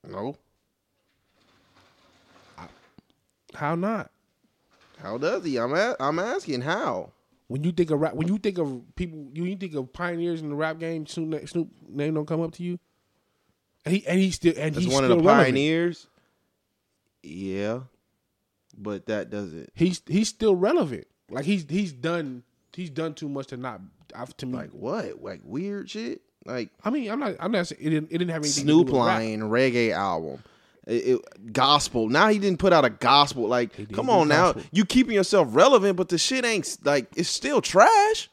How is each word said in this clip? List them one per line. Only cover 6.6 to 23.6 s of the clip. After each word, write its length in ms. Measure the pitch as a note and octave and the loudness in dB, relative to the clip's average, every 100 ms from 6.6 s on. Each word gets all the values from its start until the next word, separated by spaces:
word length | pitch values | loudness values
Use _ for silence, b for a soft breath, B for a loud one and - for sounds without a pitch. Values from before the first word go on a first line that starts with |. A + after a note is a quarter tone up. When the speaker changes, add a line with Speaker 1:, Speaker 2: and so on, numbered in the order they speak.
Speaker 1:
how. 500 | C3 F#3+ D4+ F#2+ - _ _ _ _ | -2 -4 -4 -6 -10 _ _ _ _
Speaker 2:
When 140 | C3 | -4
you 100 | D#3+ | -4
think 180 | E3+ E3+ | 0 0
of 100 | D3 | 0
rap, 140 | D#3 | -2
when 140 | B2 E3+ | -2 -2
you 100 | G#3 | -2
think 200 | G#3+ F3+ | -2 -4
of 240 | D3+ B2+ - - | -6 -6 -14 -10
people, 300 | F3+ D#3 C#3+ | -10 -10 -14
you, 120 | D#3 | -8
you 120 | F3+ G3 | -6 -6
think 180 | F#3 | -8
of 180 | D3+ B2+ | -8 -8
pioneers 480 | - F3 E3+ F3 E3 | -8 -6 -4 -4 -6
in 80 | D#3 | -6
the 60 | |
rap 240 | D3 D#3+ D#3+ | -4 -4 -4
game, 280 | E3 E3 D3+ | -8 -8 -8
Snoop, 220 | - D#3+ | -8 -6
na-, 180 | D#3 - | -6 -6
Snoop 220 | E3+ D#3+ _ - | -6 -6 _ -12
name 260 | C#3 D3 | -6 -2
don't 120 | D#3+ D3+ | -2 -2
come 140 | D#3+ | -4
up 120 | E3 | -4
to 100 | E3 | -6
you? 160 | F3 F3 _ _ _ _ _ _ _ _ _ _ | -8 -8 _ _ _ _ _ _ _ _ _ _
And 100 | - | -2
he, 120 | F#3+ - | -2 2
and 120 | F#3 | 2
he 120 | F#3+ | 2
still, 240 | - E3+ D#3+ | 2 0 2
and 180 | D#3 | -2
Speaker 1:
That's 100 | C#3+ - | -2 2
Speaker 2:
he's 60 | |
Speaker 1:
one 100 | C3+ | 2
Speaker 2:
still 80 | C3 | 4
Speaker 1:
of 60 | B2 | 6
the 20 | E3+ | 6
Speaker 2:
relevant. 180 | C#3 C3 | 6 6
Speaker 1:
pioneers. 520 | C3+ D3 D#3+ F3 D#3+ _ _ _ _ _ _ _ _ _ _ _ _ | 4 2 0 -2 -4 _ _ _ _ _ _ _ _ _ _ _ _
Yeah, 580 | C#2+ E2+ F#2+ F#2+ G2+ A#2+ B2+ _ _ _ _ _ _ _ _ - | -18 -10 -8 -6 -4 -6 -10 _ _ _ _ _ _ _ _ -12
but 300 | G#2 G2 - | -10 -8 -6
that 220 | G#2+ F2 | -6 -6
doesn't. 400 | G#2 G2 D#2+ C2+ | -8 -10 -12 -16
Speaker 2:
He's, 260 | - F#3 F3 - | -2 0 0 -2
he's 220 | F3+ A3 | -2 -2
still 280 | - A3 F3+ | -2 0 2
relevant. 500 | G3 E4+ F3 A2 - _ _ | 2 0 -2 -6 -14 _ _
Like 140 | B2+ | -8
he's, 220 | C#3 G3+ D3 | -2 -2 -2
he's 240 | F3+ G3 | -4 -4
done, 520 | C3 D3 E3+ D3 B2 _ _ _ | -6 -6 -4 -6 -12 _ _ _
he's 180 | - F3 | -14 -10
done 240 | C3+ D#3+ | -6 -8
too 140 | D3 D3+ | -8 -8
much 200 | C#3 C3+ | -8 -10
to 80 | |
not. 220 | B2+ | -10